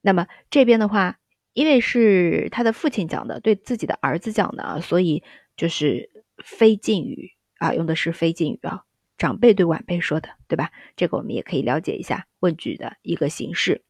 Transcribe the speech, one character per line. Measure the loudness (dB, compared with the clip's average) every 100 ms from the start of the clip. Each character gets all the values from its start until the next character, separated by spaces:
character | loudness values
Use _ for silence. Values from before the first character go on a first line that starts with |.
那 | 4
么 | 2 0 -10 _
这 | 4
边 | 6 6
的 | 4
话， | 2 0 -4 _ _ _
因 | 0
为 | 4 4
是 | 4 4 6 6 4 0 -2
他 | 0
的 | -2
父 | 0 -2
亲 | -2 -4
讲 | -6 -8
的， | -2
对 | 0
自 | 0 -2 -6
己 |
的 | -4 -2
儿 | -2 -2
子 | -2
讲 | -2 -2
的 | -6
啊， | -8 -8
所 | 0 0
以 | 2 -2 -6 -20 _ -6
就 | -6
是 | 0 0 -2 -6 -20 _ -20
非 | -20 2 4 4
敬 | 0 -2
语 | -4 -10 -14 _ _ _
啊， | -2
用 | -2
的 | -2
是 | -2 -4
非 | -2 -2
敬 | 0 -4
语 | -4 -8
啊， | -10 _ _ _ _
长 | -4 4
辈 | 4
对 | 4
晚 | 2 0
辈 | -4 -6
说 | -4 -6
的， | -6 -20 _
对 |
吧？ | -6 -6 -10 -20
这 | -4 -2
个 | -2
我 |
们 | -6
也 | -8
可 | -4 -4
以 |
了 | -2 -2
解 | -4 -8
一 |
下 | -6 -6 -8 _
问 | -2
句 | -2 -8 -8
的 | -10 -12
一 | -8
个 | -2 -2
形 | -4 -8
式。 | -4 -2 -2